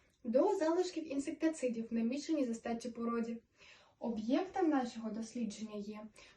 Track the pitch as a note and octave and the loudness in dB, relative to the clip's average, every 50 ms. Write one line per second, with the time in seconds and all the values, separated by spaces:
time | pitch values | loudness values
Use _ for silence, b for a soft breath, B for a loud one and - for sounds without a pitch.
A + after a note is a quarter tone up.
0 | b b b b - A#3 A3+ C4+ E4 G#4+ G4+ - D#4 D#4+ E4+ F4+ F4+ - - D#4+ | b b b b -2 2 4 6 6 6 4 4 4 4 4 4 2 0 -2 -6
1 | D#4 - C#4 C#4 - D#4+ - - D#4+ D#4+ D#4 - C4 B3 A3 A3+ A3+ - A3+ A#3 | -6 -4 -2 -2 -2 -2 -2 2 2 2 2 2 0 -2 0 -2 -4 -2 0 0
2 | A3+ A#3 C4+ D4 - - D#4+ D4 B3+ A#3 A3+ - - A#3 A#3 - - A#3+ - A#3 | 0 2 0 -2 -2 0 0 0 2 0 -2 -4 -4 -4 -4 -4 -6 -8 -6 -4
3 | A#3 A#3 A#3 A#3 A3+ A#3 A#3 - - _ b b b b b b b b b b | -2 -2 0 0 -2 -2 -4 -8 -12 _ b b b b b b b b b b
4 | - A#3 G#3 G#3+ G#3+ A#3 C#4 E4+ F#4+ F#4+ - F#4+ F4+ D#4 D4 C4 A#3+ A3+ - A3+ | -6 -4 -4 -2 0 2 2 2 2 0 0 2 4 4 4 4 2 0 -2 -6
5 | A3+ G#3+ G3+ A3 A3+ - - A#3+ A3+ G3+ G3+ G3+ A3 G#3+ G#3+ G#3 G3+ G#3 G#3+ G#3+ | -6 -6 -4 -6 -6 -6 -6 -4 -4 -4 -4 -6 -8 -8 -6 -6 -6 -8 -8 -10
6 | A3 A3 B B B B B | -12 -14 B B B B B